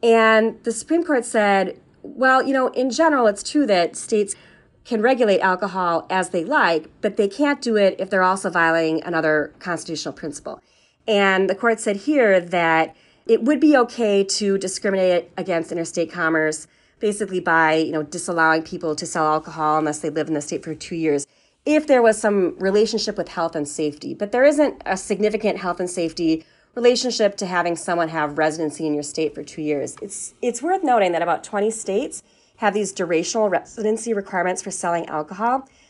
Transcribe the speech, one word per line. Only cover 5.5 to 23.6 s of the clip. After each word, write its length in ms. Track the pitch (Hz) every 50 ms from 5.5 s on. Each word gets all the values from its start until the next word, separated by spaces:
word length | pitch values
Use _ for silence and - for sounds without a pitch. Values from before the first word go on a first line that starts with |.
| 185 185 208 190 180 190 180 175 170 165 - -
as 200 | 185 185 180 -
they 160 | - 180 160
like, 420 | 160 294 302 220 175 165 156 160 - - _
but 160 | - 208 202 -
they 100 | 202 202
can't 340 | 202 - 294 285 285 285
do 140 | - 240 220 208
it 180 | 202 190 185 -
if 100 | 190 190
they're 140 | 208 190 185
also 260 | 185 190 190 - 185
violating 540 | 170 175 165 165 165 165 165 160 160 160 -
another 500 | 170 170 160 156 156 156 151 143 - - -
constitutional 540 | - 185 170 160 - - 160 147 - 151 139
principle. 480 | - - 151 147 - - - - - _ _ _ _ _ _ _ _ _ -
And 420 | 214 202 196 196 190 190 196 190
the 60 | -
court 240 | - - 233 226 220
said 180 | - 220 202 202
here 420 | - 294 302 285 240 208 190 180
that 560 | 175 175 180 175 170 165 160 160 165 - - _ _ _ _ _ _ -
it 160 | 226 - 226
would 160 | 262 302 254
be 180 | 311 302 302 262
okay 460 | 233 - - 233 233 208 202 196 196
to 340 | 196 - - 208 202 196 196
discriminate 760 | 190 190 190 - - 202 190 190 185 180 180 175 170 - _ 190
against 340 | 175 190 180 165 160 -
interstate 400 | 165 175 165 160 - 180 165 160
commerce, 560 | - 180 170 160 160 156 156 156 156 - - - _ _ _ _ _ _
basically 400 | - 208 202 208 214 190 185 180
by, 360 | 170 175 165 165 160 160 160
you 160 | 160 160 147
know, 120 | 160 156 151
disallowing 600 | 147 - 175 - - 175 170 160 160 160 160 160
people 320 | - 185 175 - 160 151
to 100 | 151 175
sell 200 | - - 175 156
alcohol 520 | 156 156 156 156 170 156 160 156 151 151 156
unless 220 | 156 151 147 151
they 100 | - 156
live 180 | 147 160 147 151
in 60 | 160
the 80 | 160
state 220 | 151 - 175 139 -
for 100 | 165 151
two 220 | 156 - - 180
years, 320 | 165 160 160 143 143 143 - _ _ _ _ _ _ -
if 220 | - 302 302 302
there 160 | 302 277 247
was 180 | 233 220 214 -
some 380 | - 214 208 202 180 165 - -
relationship 600 | 190 196 196 208 226 214 226 214 - 220 202 -
with 120 | 165 -
health 260 | - 180 165 165 -
and 120 | 156